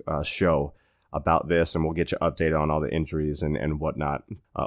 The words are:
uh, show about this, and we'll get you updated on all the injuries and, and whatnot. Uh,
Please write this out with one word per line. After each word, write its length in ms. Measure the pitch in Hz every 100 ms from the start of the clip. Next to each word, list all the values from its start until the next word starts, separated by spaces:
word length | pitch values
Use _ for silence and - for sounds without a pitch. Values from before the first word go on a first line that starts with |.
| -
uh, 160 | 78
show 520 | 73 - 92 78 73 - _ _ _
about 380 | - 73 82 -
this, 260 | 85 82
and 80 | 85
we'll 100 | 80
get 180 | 82 82
you 60 | -
updated 420 | 82 80 82 78
on 100 | 76
all 100 | 76
the 120 | 76
injuries 460 | 80 80 80 76 73
and, 140 | 80 76
and 240 | 76 76
whatnot. 440 | 78 - 73 71 - 104 _
Uh, 100 | -